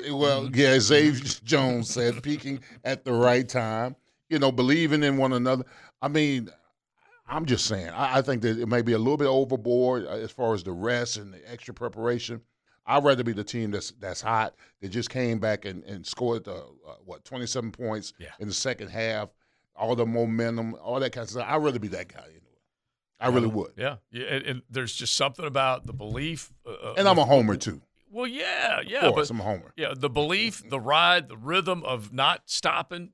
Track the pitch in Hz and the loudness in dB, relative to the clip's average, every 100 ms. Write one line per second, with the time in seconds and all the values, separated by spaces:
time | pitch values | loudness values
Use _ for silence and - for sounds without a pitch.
0 | 147 143 143 135 131 120 135 131 107 147 | -2 2 2 2 0 4 6 6 6 6
1 | 151 127 135 - 113 143 131 120 110 123 | 6 2 -4 -8 0 2 4 0 -2 0
2 | 120 120 143 147 131 135 - - 127 135 | 0 0 -4 -4 -6 -8 -10 -8 -6 -4
3 | 131 120 123 123 123 127 110 110 127 - | 0 4 6 6 2 -2 -2 -2 -4 -6
4 | _ _ - 156 135 123 127 160 160 151 | _ _ -4 2 4 4 4 4 4 4
5 | 143 135 135 123 127 131 - - - _ | 4 4 2 2 2 0 -2 -14 -20 _
6 | 135 151 147 131 95 80 _ _ _ _ | -2 2 2 0 -4 -12 _ _ _ _
7 | _ _ - 151 156 110 - 95 85 87 | _ _ -8 -4 0 0 0 -4 -6 -4
8 | 135 131 143 123 113 113 113 120 117 110 | 0 2 2 0 0 0 0 0 2 2
9 | 123 147 139 135 135 127 117 123 127 123 | 2 2 4 2 2 0 2 2 4 0
10 | 71 107 110 - 117 104 90 87 110 120 | -4 -6 -8 -4 -2 -2 -4 -4 -2 -2
11 | 120 110 101 90 87 120 - - 120 110 | -2 -6 -10 -18 -18 -16 -16 -10 -10 -4
12 | 117 120 120 117 - _ _ _ - 143 | -2 -2 -4 -12 -14 _ _ _ 0 4
13 | 143 127 117 104 104 120 107 101 - - | 4 4 2 -4 -4 -4 -4 -4 -8 -12
14 | 98 87 110 113 110 - - _ 98 113 | -10 -6 -2 0 -2 -6 -20 _ -8 -6
15 | - 131 120 113 107 101 101 87 87 98 | -6 -4 -2 0 -2 -2 -6 -12 -12 -14
16 | - - 120 117 101 90 71 73 78 - | -12 -4 -2 -2 -6 -14 -16 -20 -20 -20
17 | 92 76 - 127 117 131 113 - 117 107 | -18 -20 -14 -10 -6 -6 -6 -6 -6 -6
18 | - - 85 - 104 95 131 117 95 104 | -8 -16 -20 -12 -8 -6 -4 -6 -8 -6
19 | 113 107 104 _ _ _ _ - 113 120 | -4 -4 -8 _ _ _ _ -6 -2 0
20 | 113 117 117 113 117 117 113 - 95 131 | 2 2 2 2 0 -2 -4 -6 -4 -2
21 | 127 123 110 120 110 151 151 120 104 90 | -2 -4 -8 -8 -2 0 2 0 -4 -8
22 | 87 - 80 80 58 _ _ _ _ _ | -10 -18 -20 -20 _ _ _ _ _ _
23 | _ - 123 123 113 107 82 - 135 127 | _ -4 2 2 2 0 -4 -6 -6 -8
24 | _ 120 120 135 139 127 - 127 117 - | _ -12 -6 -6 -6 -10 -8 -6 -6 -6
25 | - - 139 - 151 135 131 127 - 127 | -4 0 -2 -4 -4 0 0 0 -6 -10
26 | 107 120 156 160 - - 117 101 117 185 | -8 -6 -6 -8 -12 -18 -16 -12 -4 2
27 | 196 175 127 139 110 92 107 71 - _ | 6 6 8 8 6 2 -2 -8 -12 _
28 | _ 220 247 262 175 - - - - 254 | _ -8 -6 -6 -4 0 0 -2 -4 2
29 | 214 151 147 117 101 92 - - - 135 | 2 2 0 -2 -4 -4 -8 -8 -6 -4
30 | 139 143 151 196 226 - 107 131 117 151 | -2 0 0 0 -2 -6 -8 -4 2 4
31 | 175 180 - 113 131 185 180 175 131 123 | 4 4 0 -10 -2 0 0 -2 -4 -6
32 | 104 127 147 175 - - 165 170 - 175 | -6 0 0 0 -4 -4 -2 -2 -4 -10
33 | 175 | -14